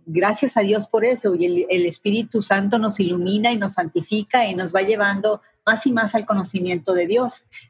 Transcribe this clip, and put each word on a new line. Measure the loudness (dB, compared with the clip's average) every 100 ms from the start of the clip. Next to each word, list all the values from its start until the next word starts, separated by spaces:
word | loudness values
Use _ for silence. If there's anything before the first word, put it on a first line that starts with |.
| -6
gracias | 0 0 0 0 0
a |
Dios | 2 0 0
por | 0 2
eso, | 0 0 0
y | 0
el, | 0 0
el | 0 0
Espíritu | -2 -2 -2 -2 -2
Santo | 0 0 2 0
nos | 0 0
ilumina | 0 0 0 0 0
y | 0
nos | -2
santifica | -4 -4 -4 -2 -4 0 0 0
y | -2
nos | -2
va | 0
llevando | 2 2 0 0 0 -2 _ _ 0
más | 2 2
y |
más | 0 0 0
al | 0
conocimiento | -2 -2 -2 -2 -2 0
de | 0 2
Dios. | 0 0 -6 _ -20 -6